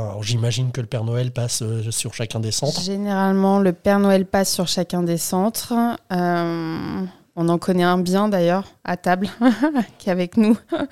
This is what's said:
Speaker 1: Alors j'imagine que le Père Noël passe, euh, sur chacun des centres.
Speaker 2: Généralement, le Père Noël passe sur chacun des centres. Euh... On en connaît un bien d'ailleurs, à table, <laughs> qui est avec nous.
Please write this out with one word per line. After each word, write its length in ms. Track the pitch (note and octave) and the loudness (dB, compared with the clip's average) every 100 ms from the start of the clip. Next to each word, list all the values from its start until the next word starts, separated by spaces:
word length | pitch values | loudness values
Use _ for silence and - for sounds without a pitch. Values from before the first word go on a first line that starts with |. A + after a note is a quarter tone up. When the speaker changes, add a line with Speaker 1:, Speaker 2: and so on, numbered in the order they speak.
Speaker 1:
Alors 220 | A2 G2+ | -6 -6
j'imagine 480 | G#2+ A#2 A#2 A#2 B2+ | -4 0 0 0 -2
que 120 | C3 | -4
le 40 | A#2 | -4
Père 180 | B2 | -4
Noël 260 | A2+ A#2+ B2+ | -2 -2 -2
passe, 320 | B2 A#2+ - | -4 -4 -4
euh, 280 | A2 A2+ A2 | -4 -4 -4
sur 220 | A2+ A#2 | -4 -6
chacun 280 | - A2+ A2+ | -6 -6 -4
des 100 | A2 | -4
centres. 300 | - C#3+ F3 | -2 -2 -2
Speaker 2:
Généralement, 760 | F#3 G3 G3+ F#3+ F#3+ F#3+ G3 G3 | -4 -4 -2 0 2 4 4 4
le 140 | F#3+ | 2
Père 280 | F3 G3+ G3+ | 2 2 4
Noël 260 | G3+ F#3+ F#3+ | 4 4 2
passe 260 | G3 F#3+ | 0 0
sur 160 | - F3 | -2 -2
chacun 340 | - F3 F3+ | -2 -2 -2
des 140 | F3 E3+ | 0 -2
centres. 560 | - F#3 G3+ A3+ - A#3 A#3 A#3 - | -2 0 0 -2 -2 0 0 -2 -4
Euh... 920 | F3+ F3 E3+ E3+ E3 D#3+ E3 - F#3+ F#3 - _ - | -2 0 0 0 -4 -4 -6 -6 -6 -6 -10 _ -2
On 80 | E3+ | 0
en 80 | E3+ | 0
connaît 260 | - F3+ | 2 2
un 140 | F3 F3+ | 4 2
bien 300 | F3+ F#3+ G#3 | 2 2 2
d'ailleurs, 360 | G3 E3+ F#3 G3 _ | 2 2 2 -2 _
à 140 | - F3+ | -8 -4
table, 320 | F#3 F3+ G3 - | 0 0 -2 0
<laughs> 580 | B3 G#3+ D4 C#4+ G3+ - | 2 2 0 0 -4 -6
qui 100 | - | -2
est 40 | |
avec 240 | F3+ F3 - | -2 0 2
nous. 220 | G#3+ A3 - E4+ C#4+ | 4 2 0 -4 -2